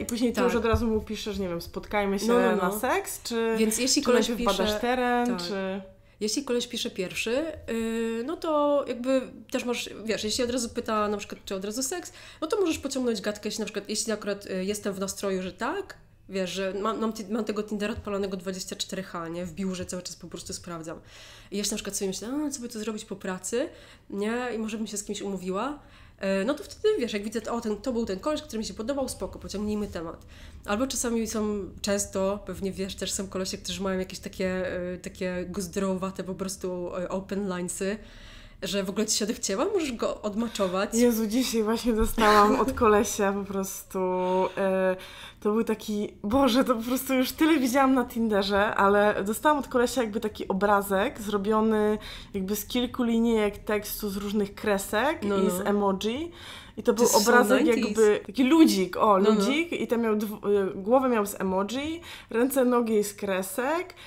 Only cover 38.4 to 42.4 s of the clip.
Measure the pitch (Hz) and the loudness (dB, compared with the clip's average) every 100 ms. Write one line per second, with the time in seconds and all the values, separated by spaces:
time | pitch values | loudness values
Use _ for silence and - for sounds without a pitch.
38.4 | - - 190 196 196 196 214 - 214 247 | -20 -10 -4 -2 0 0 0 0 0 -2
39.4 | - 196 359 415 294 233 214 - 214 202 | -2 0 0 0 -2 -2 -2 -2 -4 -2
40.4 | 233 - 190 185 214 226 240 220 220 233 | -2 0 0 0 2 4 4 4 2 0
41.4 | 240 226 208 233 240 214 220 - 214 208 | 2 0 2 0 2 2 2 4 8 8